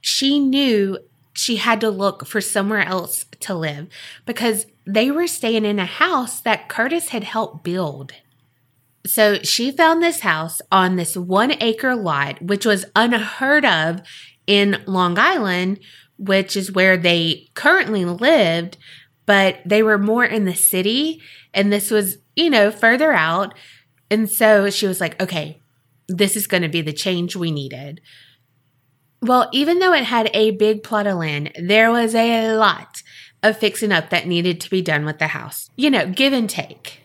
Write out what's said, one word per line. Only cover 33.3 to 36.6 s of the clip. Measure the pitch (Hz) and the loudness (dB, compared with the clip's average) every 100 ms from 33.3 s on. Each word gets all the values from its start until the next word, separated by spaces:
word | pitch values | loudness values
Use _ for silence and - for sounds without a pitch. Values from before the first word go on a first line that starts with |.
| _ | _
of | 214 220 | 0 2
fixing | 208 202 214 | -2 -2 0
up | 180 208 | 0 0
that | 175 175 | -4 0
needed | 175 180 175 | 0 0 -2
to | - | -2
be | 190 | -2
done | 175 151 151 | 0 -2 -2
with | 151 | -4
the | 156 | -6
house. | - - - - - | -6 -10 -14 -14 -2
You | 285 | 0
know, | 254 170 | 2 0
give | 185 269 | 0 0
and | 269 214 | 0 -2
take. | - | -6